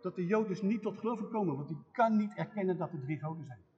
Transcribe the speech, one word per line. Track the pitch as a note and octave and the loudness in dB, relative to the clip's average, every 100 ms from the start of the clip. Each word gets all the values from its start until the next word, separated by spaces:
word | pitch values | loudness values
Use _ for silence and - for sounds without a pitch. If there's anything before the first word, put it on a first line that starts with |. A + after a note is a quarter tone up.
Dat | F#3 | -6
de | F3+ F3 | -2 2
Jood | G#3+ G#3+ | 2 2
dus | F3+ | 2
niet | G3 A3 | 2 2
tot | G#3+ - | 0 -2
geloof | G#3+ B3 | -2 -2
kan | A3 | -2
komen, | A3 F#3+ C3+ | 0 0 0
want | C#3+ | -4
die | D3+ - | -8 -10
kan | - A3+ A3 | 4 6 6
niet | G#3 | 2
erkennen | - D#3+ G#3+ F#3+ F3 | -2 -6 -2 0 0
dat | E3 | -2
er | D#3+ | -4
drie | C3 D3+ | -4 -4
goden | D3 D#3+ | -4 -6
zijn. | C3 A2+ F2+ | -10 -14 -18